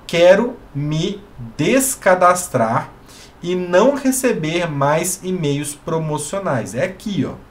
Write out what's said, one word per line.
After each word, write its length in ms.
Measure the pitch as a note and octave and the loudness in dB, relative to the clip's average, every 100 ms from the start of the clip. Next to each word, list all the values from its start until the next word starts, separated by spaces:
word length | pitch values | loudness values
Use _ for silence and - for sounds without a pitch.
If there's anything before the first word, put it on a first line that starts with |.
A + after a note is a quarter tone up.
| - | -4
"Quero 480 | E3+ F3 G3+ B3 - - | 4 6 6 2 -6 -10
me 480 | C#3+ D3 D#3 F#3+ F#3+ - - A#2 - | -6 -4 -2 -4 -6 -14 -18 -12 -4
descadastrar 1300 | E3 C4 C4 - G3 F#3 F3+ F3+ - B2+ A2+ B2+ D#3+ - - - - - | 2 2 0 0 2 4 4 2 0 0 0 0 -4 -12 -20 -20 -20 -12
e 120 | E3+ F3+ | -6 -4
não 400 | F3+ F3+ B3 C#4 | 0 4 4 2
receber 760 | C4 B3+ B3 G3 D#3 E3+ E3+ | 0 0 0 0 -2 -2 -2
mais 480 | C#3+ C#3 D#3+ F#3 - | 0 2 2 0 -4
e-mails 540 | F3+ F#3 D3 C#3+ D3 - | -4 -2 -2 -2 -4 -10
promocionais." 960 | - D#3+ D#3+ D3+ - G3 F3+ B2+ G2 | -6 -4 -2 -4 -6 -6 -4 -4 -4
É 120 | A2+ F3+ | -4 -6
aqui, 420 | F#3 G#3+ F3+ A#2+ | -6 -6 -4 -4
ó. 40 | - - | -8 -18